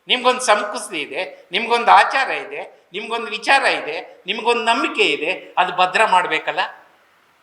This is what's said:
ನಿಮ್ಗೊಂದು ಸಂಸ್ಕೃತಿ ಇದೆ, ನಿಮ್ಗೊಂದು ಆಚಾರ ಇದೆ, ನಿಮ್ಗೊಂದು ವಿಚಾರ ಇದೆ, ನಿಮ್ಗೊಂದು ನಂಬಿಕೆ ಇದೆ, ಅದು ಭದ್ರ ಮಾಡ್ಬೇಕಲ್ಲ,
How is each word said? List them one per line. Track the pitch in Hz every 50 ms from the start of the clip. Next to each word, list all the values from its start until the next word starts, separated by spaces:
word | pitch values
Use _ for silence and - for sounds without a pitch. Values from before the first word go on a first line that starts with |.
| _ -
ನಿಮ್ಗೊಂದು | 220 254 240 247 254 247
ಸಂಸ್ಕೃತಿ | - - 208 208 - - - 254 - - 214 156
ಇದೆ, | 143 123 - - 185 - - - - - 170
ನಿಮ್ಗೊಂದು | 196 233 226 233 233 220 190
ಆಚಾರ | 180 190 226 - - 277 262 -
ಇದೆ, | 160 147 135 - 139 151 185 - - _ _ _ -
ನಿಮ್ಗೊಂದು | 190 226 226 226 233 220 214
ವಿಚಾರ | 208 214 202 - 269 277 262
ಇದೆ, | 214 170 151 123 147 151 175 180 - - - -
ನಿಮ್ಗೊಂದು | 175 202 226 220 233 233 233 220
ನಂಬಿಕೆ | 226 233 247 302 320 - - 208
ಇದೆ, | 170 151 139 147 160 185 - - - - -
ಅದು | 180 185 185
ಭದ್ರ | 180 185 185 180 196 220
ಮಾಡ್ಬೇಕಲ್ಲ, | 208 185 180 170 156 160 156 151 - 147 165 190 - - - - _ _ _ _ _ _ _ _ _ _ _